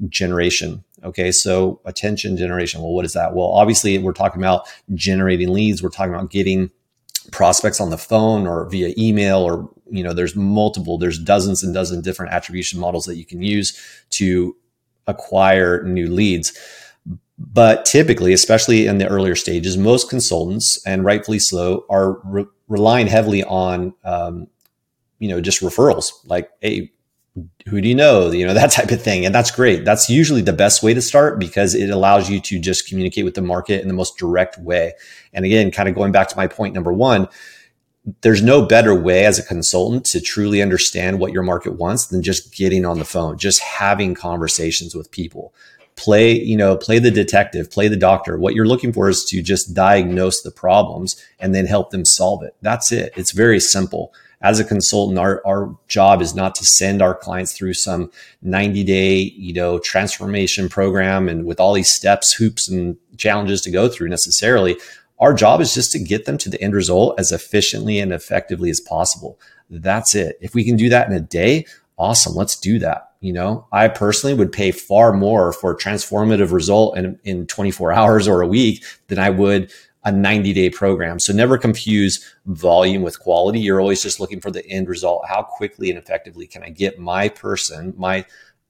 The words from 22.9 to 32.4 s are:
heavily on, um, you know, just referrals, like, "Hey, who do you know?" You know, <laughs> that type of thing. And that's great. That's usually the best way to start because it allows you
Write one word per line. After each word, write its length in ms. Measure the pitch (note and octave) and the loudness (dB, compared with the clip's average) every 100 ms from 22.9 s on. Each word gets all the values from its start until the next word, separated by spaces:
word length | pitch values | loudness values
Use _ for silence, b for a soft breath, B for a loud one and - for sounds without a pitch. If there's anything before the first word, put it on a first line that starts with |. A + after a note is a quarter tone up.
| B2 G#2+ | 4 4
heavily 380 | A2 G#2+ G2 | 2 2 0
on, 500 | - F#2 F#2 F2+ F2+ - | -2 -2 -2 -2 -6 -8
um, 440 | F#2 F2 F2 F2 - _ _ _ _ _ _ - | -6 -4 -6 -8 -14 _ _ _ _ _ _ -8
you 100 | G#2+ | -6
know, 120 | F2+ | -4
just 200 | F2+ - | -2 -2
referrals, 500 | F2+ - C#3 E2 - - - | -2 2 4 4 -2 -10 -6
like, 240 | F2 - _ | -4 -4 _
"Hey, 300 | G#2+ G#2 - _ _ _ _ F2+ E2+ _ - | -6 -4 -8 _ _ _ _ -18 -18 _ -6
who 120 | G2+ | -2
do 80 | G#2+ | 2
you 60 | |
know?" 380 | B2 D3 G#2+ E2+ | 4 6 6 4
You 120 | F2 | 0
know, 100 | F2+ | 0
<laughs> 60 | G2+ | 4
that 120 | C#3 | 4
type 180 | - G#2+ | 2 0
of 100 | A#2 | -2
thing. 240 | A2 F#2+ | -2 0
And 80 | F2+ | 2
that's 200 | A#2+ A#2 | 2 0
great. 320 | - B2 F2 | 2 2 4
That's 260 | G#2+ A2+ - | 2 2 4
usually 320 | C3 D3+ C3+ | 4 4 2
the 100 | F#2+ | 2
best 300 | E2 G2+ - | 2 2 4
way 120 | A2 | 2
to 60 | A#2+ | 2
start 380 | - C#3+ D3 G#2+ | 2 4 4 2
because 380 | E2+ G2 F#2+ F2+ | -4 0 0 0
it 140 | G2+ | 0
allows 380 | F#2+ G2 G2+ F#2 | 2 4 4 2
you 120 | G2 | -4